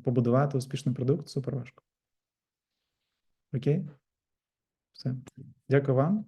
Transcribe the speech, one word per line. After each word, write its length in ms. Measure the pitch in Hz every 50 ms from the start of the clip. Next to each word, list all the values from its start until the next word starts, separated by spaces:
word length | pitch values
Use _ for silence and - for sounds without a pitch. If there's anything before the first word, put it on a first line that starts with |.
| -
побудувати 540 | 127 120 131 120 120 120 131 147 143 143 131
успішний 360 | 123 - - - - 135 123
продукт 340 | 139 127 127 147 180 - -
супер 280 | - 143 131 127 127
важко. 260 | 127 117 - - _ _ _ _ _ _ _ _ _ _ _ _ _ _ _ _ _ _ _ _ _ _ _ _ _ _ _ _ _ _ _ _ _ _ _
Окей? 360 | - 123 - 139 147 190 - - - - _ _ _ _ _ _ _ _ _ _ _ _ _ _ _ _ _ _
Все. 220 | _ - - 131 131 127 - - - - - - - _ _ -
Дякую 280 | 131 143 139 139 127
вам. 300 | 127 139 165 208 214 -